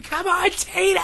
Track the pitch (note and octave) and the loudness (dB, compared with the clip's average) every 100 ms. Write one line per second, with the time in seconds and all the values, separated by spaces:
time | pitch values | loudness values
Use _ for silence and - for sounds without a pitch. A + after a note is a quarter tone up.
0 | - D#4 F#4 F4 F#4+ - - - F#4+ F#4+ | -6 -4 0 2 2 -2 -6 0 2 2